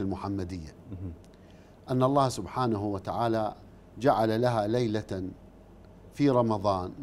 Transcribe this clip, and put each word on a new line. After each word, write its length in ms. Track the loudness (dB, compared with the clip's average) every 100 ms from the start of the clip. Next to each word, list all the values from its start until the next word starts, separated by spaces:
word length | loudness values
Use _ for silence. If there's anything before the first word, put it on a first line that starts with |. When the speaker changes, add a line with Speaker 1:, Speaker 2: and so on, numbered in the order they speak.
Speaker 1:
المحمدية، 760 | -4 -4 -4 -4 -6 -8 -10 -16 -14
Speaker 2:
مهم. 220 | -12 -10 -12 -18 -20 -20 -20 -20 -18 -2
Speaker 1:
أن 120 | 2
الله 260 | 4 4 2
سبحانه 580 | 0 -6 -2 0 0 -2
وتعالى 680 | -4 -4 -2 0 0 -2 -6 -18 -20 -20 0
جعل 420 | 2 4 2 2
لها 240 | 2 2 0
ليلة 600 | 0 0 -2 -4 -8 -8 -12 -20 -20 -20 -20 -20 -20 -16
في 160 | 0 4
رمضان 640 | 4 2 2 0 0 -4 -4